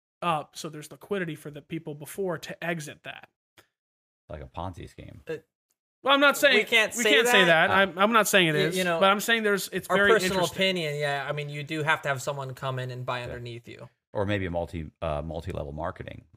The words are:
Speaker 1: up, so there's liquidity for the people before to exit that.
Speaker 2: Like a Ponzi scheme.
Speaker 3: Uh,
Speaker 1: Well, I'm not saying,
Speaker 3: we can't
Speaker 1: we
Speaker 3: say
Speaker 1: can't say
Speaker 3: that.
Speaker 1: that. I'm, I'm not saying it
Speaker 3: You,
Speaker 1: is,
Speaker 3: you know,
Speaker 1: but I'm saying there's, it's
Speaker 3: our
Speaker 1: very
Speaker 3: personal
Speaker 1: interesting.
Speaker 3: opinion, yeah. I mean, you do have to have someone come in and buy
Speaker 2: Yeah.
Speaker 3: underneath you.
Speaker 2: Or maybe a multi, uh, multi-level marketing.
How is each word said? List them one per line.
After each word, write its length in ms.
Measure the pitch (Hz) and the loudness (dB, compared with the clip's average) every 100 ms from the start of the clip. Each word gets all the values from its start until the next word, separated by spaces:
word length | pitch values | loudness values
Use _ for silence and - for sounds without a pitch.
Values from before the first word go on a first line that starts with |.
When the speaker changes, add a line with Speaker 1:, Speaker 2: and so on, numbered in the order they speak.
| _ _ | _ _
Speaker 1:
up, 340 | 175 156 139 - | -2 -2 -4 -12
so 140 | 165 | -12
there's 200 | 151 147 | -12 -16
liquidity 440 | 139 - 202 165 147 | -18 -6 -4 -4 -8
for 160 | 156 | -12
the 100 | 147 | -16
people 320 | - 165 156 | -10 -10 -10
before 440 | 147 147 - 190 156 | -12 -12 -6 -4 -4
to 240 | - - | -8 -8
exit 400 | 165 170 147 - | -6 -6 -8 -14
that. 260 | 135 - - _ _ _ _ _ _ _ _ _ - | -16 -18 -20 _ _ _ _ _ _ _ _ _ -16
Speaker 2:
Like 140 | 78 | -14
a 60 | 67 | -12
Ponzi 420 | 82 90 87 - | -10 -10 -10 -16
scheme. 320 | - - - - | -16 -18 -16 -12
Speaker 3:
Uh, 80 | 156 - _ _ _ _ _ | -12 -12 _ _ _ _ _
Speaker 1:
Well, 120 | 254 | 2
I'm 60 | 277 | 4
not 180 | 285 277 | 4 4
saying, 200 | 285 247 | 4 4
Speaker 3:
we 60 | |
can't 320 | 202 233 214 226 | 4 2 2 2
Speaker 1:
we 80 | |
Speaker 3:
say 100 | 220 | 4
Speaker 1:
can't 140 | 214 240 | 4 6
say 180 | 220 175 | 6 6
Speaker 3:
that. 220 | 160 190 | 6 6
Speaker 1:
that. 40 | |
I'm, 260 | 190 190 170 | 4 2 2
I'm 140 | 208 | 4
not 160 | 233 202 | 4 6
saying 200 | 202 170 | 4 4
it 80 | 151 | 4
Speaker 3:
You, 60 | |
Speaker 1:
is, 160 | 151 185 | 0 0
Speaker 3:
you 60 | |
know, 160 | 180 165 | 0 4
Speaker 1:
but 120 | 190 | 4
I'm 80 | 208 | 4
saying 240 | 202 226 | 2 0
there's, 260 | 214 196 - | 2 0 -2
it's 160 | 185 - | -8 0
Speaker 3:
our 80 | 185 | 4
Speaker 1:
very 140 | 202 | 6
Speaker 3:
personal 240 | 220 185 190 | 6 4 0
Speaker 1:
interesting. 200 | 170 - | -2 0
Speaker 3:
opinion, 380 | 190 180 151 147 | 0 0 -4 -2
yeah. 300 | 143 139 139 | -2 -2 -4
I 20 | |
mean, 180 | 143 147 | -6 -6
you 140 | 147 | -8
do 200 | 143 156 | -6 -2
have 180 | 147 156 | 0 0
to 60 | 151 | 0
have 120 | 135 | -4
someone 320 | 151 143 131 | -4 -6 -8
come 260 | 127 135 131 | -8 -6 -6
in 100 | 127 | -8
and 140 | 123 127 | -8 -6
buy 140 | 123 | -6
Speaker 2:
Yeah. 60 | 123 | -8
Speaker 3:
underneath 420 | 123 120 117 - | -10 -12 -14 -16
you. 200 | - - _ _ | -18 -18 _ _
Speaker 2:
Or 140 | 104 98 | -4 -2
maybe 220 | 104 92 | -2 -2
a 40 | |
multi, 380 | 85 85 85 76 - | -4 -4 -6 -10 -6
uh, 180 | 80 73 | -4 -4
multi-level 500 | 78 80 85 76 73 | -4 -8 -8 -8 -8
marketing. 520 | 76 85 - - - - | -8 -8 -8 -14 -16 -20